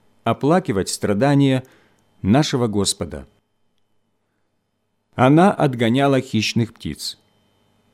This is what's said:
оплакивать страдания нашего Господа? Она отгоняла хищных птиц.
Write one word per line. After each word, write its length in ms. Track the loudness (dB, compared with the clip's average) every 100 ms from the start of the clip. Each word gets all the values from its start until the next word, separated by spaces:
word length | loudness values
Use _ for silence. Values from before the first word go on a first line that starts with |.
| _ _
оплакивать 680 | -4 -2 0 0 0 -4 -4
страдания 760 | -4 -2 0 2 2 2 0 -6 _ _ _ _ _
нашего 460 | 0 0 0 -2 -2
Господа? 600 | -2 -4 -4 -8 -12 -18 _ _ _ _ _ _ _ _ _ _ _ _ _ _ _ _ _ _
Она 360 | 0 4 6 4
отгоняла 720 | 2 -2 0 0 2 2 0
хищных 540 | -2 -4 -2 -2 -4
птиц. 440 | -6 -12 -10 -12 -16 _ _ _ _ _ _ _